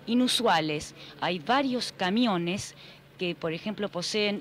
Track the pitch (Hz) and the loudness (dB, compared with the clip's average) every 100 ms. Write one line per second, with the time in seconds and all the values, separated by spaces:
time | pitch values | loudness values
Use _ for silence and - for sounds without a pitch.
0 | - 240 254 - 233 170 156 151 - - | 0 2 2 2 4 4 2 -2 -6 -14
1 | - - 156 180 143 262 277 247 - - | -18 -4 -2 -2 2 2 2 0 -4 -2
2 | 185 214 247 175 170 202 - - - - | 0 4 4 2 0 -2 -6 -14 -20 -20
3 | - - 180 170 165 165 214 202 202 175 | -18 -6 -4 -2 -4 -4 -6 -4 -4 -4
4 | 170 214 208 202 | -4 0 0 0